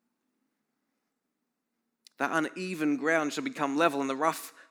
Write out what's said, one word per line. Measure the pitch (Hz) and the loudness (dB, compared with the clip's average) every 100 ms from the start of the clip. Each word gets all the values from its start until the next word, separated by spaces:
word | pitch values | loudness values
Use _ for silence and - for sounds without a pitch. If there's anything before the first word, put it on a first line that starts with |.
| _ _ _ _ _ _ _ _ _ _ _ _ _ _ _ _ _ _ _ _ _ - | _ _ _ _ _ _ _ _ _ _ _ _ _ _ _ _ _ _ _ _ _ -6
The | 139 160 | -2 0
uneven | 156 - 185 170 151 143 | -2 -4 -6 0 0 2
ground | 151 165 147 | 2 2 0
shall | 147 | -2
become | 135 131 143 143 | -6 -2 -2 4
level, | 165 139 | 2 2
and | 135 | -2
the | 135 | 0
rough | 160 - - - - | 0 0 -8 -16 -20